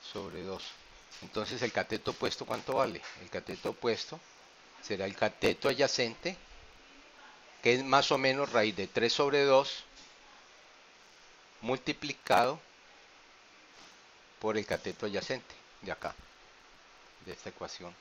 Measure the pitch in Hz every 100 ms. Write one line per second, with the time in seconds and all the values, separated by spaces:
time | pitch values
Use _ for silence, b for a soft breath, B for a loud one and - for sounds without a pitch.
0 | - 101 92 92 92 92 - - - -
1 | - - 90 107 101 123 117 101 92 113
2 | - 117 117 - - 113 - 135 131 87
3 | - - 92 92 - 95 - 107 120 107
4 | - 156 - - - - - - - 98
5 | 95 101 107 - 104 - 139 131 135 -
6 | 117 113 170 185 - - - - - -
7 | - - - - - - 123 127 135 135
8 | 135 143 131 135 143 117 110 98 95 -
9 | 117 - 143 143 139 131 139 - - -
10 | - - - - - - - - - -
11 | - - - - - - 110 131 - 147
12 | 147 135 - 98 123 156 - - - -
13 | - - - - - - - - - -
14 | - - - - 107 107 101 - 104 87
15 | 107 98 - 131 - - - - 95 85
16 | - - - - - - - - - -
17 | - - 92 87 104 - 87 - 87 90